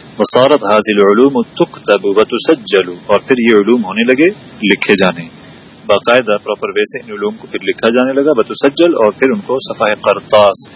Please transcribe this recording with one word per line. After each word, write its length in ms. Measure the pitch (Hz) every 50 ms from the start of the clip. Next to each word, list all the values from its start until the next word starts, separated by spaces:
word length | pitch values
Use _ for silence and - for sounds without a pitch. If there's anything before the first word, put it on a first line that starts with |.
| - - - -
وصارت 320 | 104 - - 123 127 139
هذه 440 | 151 139 110 101 104 107 107 - 107
العلوم 460 | 101 101 98 101 110 131 139 139 123
تكتب 580 | 117 - - - 170 - - - - - 104 98 95
وتسجل، 880 | 101 98 104 107 - 123 110 - - 160 - 107 95 101 95 92 90 87 85 -
اور 140 | - 104 98
پھر 160 | - - 135 123
یہ 200 | 113 117 113 104
علوم 280 | 202 104 120 - 214
ہونے 280 | - - 214 233 247 131
لگے 160 | 127 160 185 208 - - - - - 107
لکھے 300 | 98 - - - - 107
جانے، 340 | 95 98 92 87 85 85 82 - - - - - - - - - - - 214
باقاعدہ 340 | 208 196 - - 120 131
پراپر 480 | 123 107 104 104 - 107 104 - - 101
وے 140 | 92 104 107
سے 160 | 104 - 127
ان 120 | 120 117
علوم 240 | 107 101 101 107 107
کو 120 | - - -
پھر 160 | - 104 -
لکھا 260 | 98 92 - - 113
جانے 240 | 117 127 127 131 135
لگا، 180 | 139 139 156 147 113
وتسجل، 580 | 104 - 110 - 143 143 143 - 170 175 156
اور 160 | 123 113 104
پھر 180 | 98 - 131 135
ان 100 | 120 101
کو 160 | 98 - 123
صفحہ 400 | 135 - - 110 - 113 107 107
قرطاس، 760 | - - 107 101 - 92 - - 104 104 101 95 - - - -